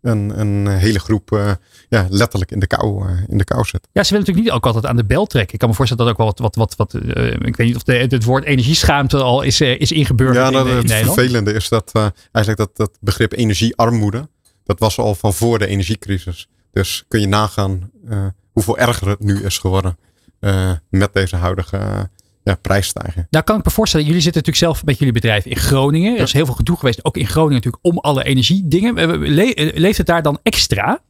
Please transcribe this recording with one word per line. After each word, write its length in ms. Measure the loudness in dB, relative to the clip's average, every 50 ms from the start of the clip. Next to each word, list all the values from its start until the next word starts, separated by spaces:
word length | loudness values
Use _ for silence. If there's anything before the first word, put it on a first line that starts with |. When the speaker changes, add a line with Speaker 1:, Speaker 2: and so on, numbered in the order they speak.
Speaker 1:
een, 380 | -2 -2 -2 -2 -2 -4 -4 -4
een 280 | -2 -2 0 0 0
hele 320 | 0 0 2 2 2 0 0
groep, 320 | 0 -2 -2 -2 _ -2
eh, 200 | -2 -2 0 0 -2 -4 _ _ _ -20 _ _
ja, 180 | 0 0 0 2
letterlijk 420 | 0 0 0 0 0 -4 -4 -4
in 80 | -2 -4
de 80 | -2
kou, 400 | -2 -2 -2 -2 -2 -4 -4 -4 -4
eh, 80 | -2 -4 -4
in 100 | -2 0
de 60 | -2 0
kou 220 | 0 -2 -4 -4
zit. 220 | -6 -8 -8 _ _
Speaker 2:
Ja, 120 | _ 0 0
ze 60 | 2 0
willen 120 | 0 0
natuurlijk 180 | 2 0 2 0
niet 40 | 0
ook 140 | 0 0 0
altijd 200 | 0 0 0 0
aan 100 | 0 0
de 100 | 0 2
bel 200 | 2 2 0 0
trekken. 280 | 0 0 -2 -2 -2 -2
Ik 60 | -2
kan 100 | 0 0
me 60 | 2
voorstellen 280 | 2 0 -2 0 0 0
dat 80 | 0 2
ook 60 | 0
wel 80 | 0
wat, 120 | 0 0 -2
wat, 160 | -4 -2 0
wat, 200 | 0 -2 -2 0
wat, 180 | -4 -4 -4 -4 -8 -6 -4 -2
eh, 160 | -2 -2 -2 -2 -2 -4
ik 80 | -4 0
weet 120 | 0 0
niet 80 | 0 0
of 80 | -2 0
de, 100 | 0 2
het 300 | 2 2 2 0 0 2
woord 200 | 2 2 0 0
energieschaamte 760 | 0 0 2 2 2 2 2 2 2 2 2 2 2 0
al 240 | 2 2 2 0 2
is, 200 | 0 0 2 2
eh, 180 | 2 2 2 0
is 120 | 0 0
ingeburgerd 460 | 2 0 2 2 2 2 4 4 4 4
Speaker 1:
Ja, 60 | 4
Speaker 2:
in, 40 | 2 2
Speaker 1:
nou, 120 | 2 2
Speaker 2:
eh, 60 | 2
in 60 | 0
Speaker 1:
het 100 | 0 2
Speaker 2:
Nederland. 260 | 2 2 2 2 2 2 2
Speaker 1:
vervelende 340 | 2 2 2 0 0 0 -2
is 160 | -2 -2 0
dat, 200 | -2 -2 -2 0 -2
eh, 80 | 0 0 0 -2 _ -20 _
eigenlijk 260 | _ 0 0 0 0
dat, 200 | -2 -2 -4 _
dat 200 | -4 -4 -4 _ _
begrip 300 | -4 -4 0 2 0 0 0
energiearmoede, 960 | 0 0 0 2 2 0 -2 2 2 0 2 2 2 0 0 -2 -4 -10 -12 _ _ _ _ _ _ _
dat 160 | -6 -2 0
was 180 | 0 0 0
al 180 | 0 -2 -2 -2
van 180 | 0 -2 -2 0
voor 260 | 2 2 2 2 2
de 80 | 0
energiecrisis. 800 | -2 -2 -2 -2 -2 -4 -6 -4 -6 -6 -6 -4 -8 -12 -12 -14 _ _ _ _ _
Dus 320 | _ -2 -2 -2 -4 -10 -8
kun 120 | _ -2 0
je 80 | 0
nagaan, 640 | 2 2 0 0 0 -2 -2 -2 -2 -2 -6 -8 -12 _ _ -8 -6
eh, 160 | -4 -4 -4 -4 -6 _ _ _
hoeveel 260 | _ -2 -2 0 0
erger 300 | 0 0 0 0 -2 -2 -2
het 100 | -2 -2
nu 240 | 0 -2 -2 0 -2
is 140 | -4 -6
geworden, 400 | -2 -2 0 0 0 0 -2 -6 _ _ _ _ _ _ _ _ _
eh, 320 | -2 0 0 2 0 0 -2 -4 _ _
met 240 | 0 0 0 2 _
deze 220 | -2 -2 0 -2
huidige, 420 | -2 -2 -2 -2 -2 -6 -6 -6
eh, 220 | -6 -4 -4 -4 -6 -6 -8 _ _ _ _ _ _ _
ja, 120 | -2 -2
prijsstijging. 680 | -2 _ -2 0 0 0 -2 -6 -8 -8 -6 -6 -6 -6 0
Speaker 2:
Nou 140 | -2 0 2
kan 140 | 2 0 0
ik 60 | 0
me 60 | 0
voorstellen, 340 | 0 0 0 2 0 0 0
jullie 160 | 2 2 2
zitten 200 | 2 2 0 0 -2
natuurlijk 300 | 0 0 2 2 0 0
zelf 120 | -2 -2
met 120 | -2 0
jullie 160 | 2 2 0 2
bedrijf 320 | 2 0 2 0 0 -2
in 100 | -4 -4
Groningen. 600 | -4 0 2 2 2 4 2 2 2 2 0 0
Er 60 | 0
is 100 | -2 0
Speaker 1:
Ja. 60 | 2
Speaker 2:
heel 80 | 2 2
veel 100 | 0 0
gedoe 220 | -2 0 0 0
geweest, 280 | 0 0 -2 -2 0 -4
ook 120 | -4 -2
in 100 | -2 -4
Groningen 280 | -2 2 2 2 2 2
natuurlijk, 300 | 0 0 -2 -6 0 _
om 120 | 0 0
alle 260 | 0 0 0 0 0 0
energiedingen. 720 | 0 0 2 2 2 2 0 2 0 0 2 2 0 0
Eh, 100 | 0 0 0 0 -2
le-, 320 | 0 2 2 4 4 2
eh, 260 | 2 0 -2 -2 0
leeft 200 | 2 2 2 2
het 100 | 2 0
daar 140 | 0 0 2
dan 180 | 2 0 -2 0 _
extra 580 | -4 -2 -2 -2 -2 -2 -2 0 -2 -2 -4 _